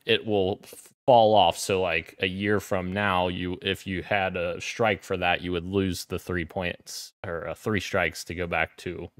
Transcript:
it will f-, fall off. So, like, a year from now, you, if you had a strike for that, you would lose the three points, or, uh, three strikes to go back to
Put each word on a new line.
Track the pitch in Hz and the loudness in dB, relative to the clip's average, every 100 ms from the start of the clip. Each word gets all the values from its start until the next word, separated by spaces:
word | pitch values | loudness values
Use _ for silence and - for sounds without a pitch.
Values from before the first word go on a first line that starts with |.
| - | 0
it | 113 107 | 0 2
will | 104 92 101 | 0 0 -2
f-, | - - - _ - | -8 -20 -20 _ 4
fall | 120 110 107 | 6 8 8
off. | 85 - | 6 4
So, | - 95 | 0 0
like, | 90 82 - - | 2 -2 -4 -4
a | 98 | -4
year | 92 101 104 | -2 0 0
from | - 95 90 | 0 -2 -2
now, | 98 104 92 90 | 0 2 2 2
you, | 90 90 90 | -2 -4 -4
if | 98 92 - | -4 -4 -4
you | 92 | -6
had | - 104 95 92 | -2 0 0 -2
a | 87 82 | -4 -6
strike | - - 110 98 | -6 0 0 0
for | - 92 | -2 -2
that, | 87 85 | 0 0
you | 87 | 0
would | 87 90 | -4 0
lose | 98 95 85 - | 0 2 -2 -6
the | 87 | -8
three | - 90 82 | -4 -4 -4
points, | 98 90 - - - - _ 92 | -4 -4 -6 -12 -14 -14 _ -10
or, | 85 82 | -8 -8
uh, | 78 | -6
three | 110 104 | -2 -2
strikes | - 98 82 - - | 0 0 0 -2 -8
to | 85 | -6
go | 87 | -2
back | 82 82 - | -2 -2 -4
to | - 82 87 | -10 -10 -12